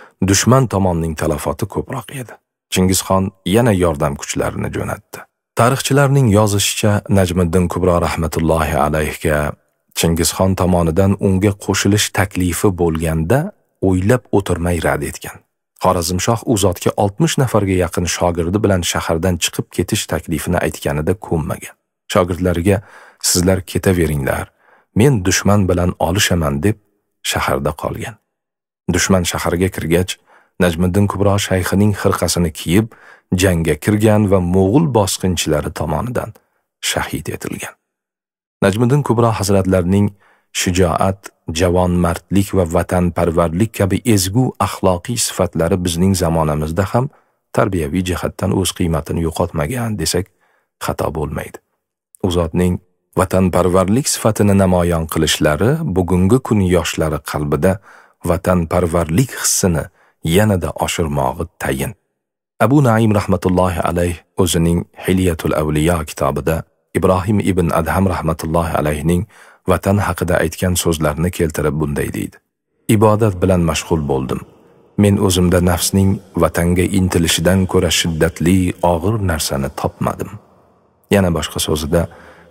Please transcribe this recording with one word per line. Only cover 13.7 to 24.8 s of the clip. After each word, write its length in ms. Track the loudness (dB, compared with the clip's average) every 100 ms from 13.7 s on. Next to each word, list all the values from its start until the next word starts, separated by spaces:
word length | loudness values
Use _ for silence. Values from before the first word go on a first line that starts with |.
| _
o'ylab 400 | 0 0 2 0 2
o'tirmay 540 | -2 0 -2 -2 -2
rad 200 | -2 -2
etgan. 360 | -4 -10 -14 -16 _ _ _ _
Xorazmshoh 600 | 0 0 0 -2 0 -2 0
u 100 | 2
zotga 340 | 2 0 -4
oltmish 420 | 0 -2 0 -2 0
nafarga 380 | 0 0 0 0
yaqin 280 | 0 -2 -4
shogirdi 520 | 0 0 0 -2 0
bilan 240 | 2 0
shahardan 560 | 0 -4 -2 -2 0 -2
chiqib 280 | -4 -6 -8
ketish 340 | -6 -4 -4 -4
taklifini 520 | -6 -4 -6 -2 -2
aytganida 560 | -2 -4 -4 -2 -2
ko'nmagan. 600 | -4 -4 -4 -4 -8 -12 -20 _ _ _
Shogirdlariga, 640 | 0 0 0 -2 0 0 0 -2 -18 -20 _
"Sizlar 400 | -2 0 2 0
ketaveringlar, 840 | -2 -2 0 2 0 0 -2 -4 -8 _ _ _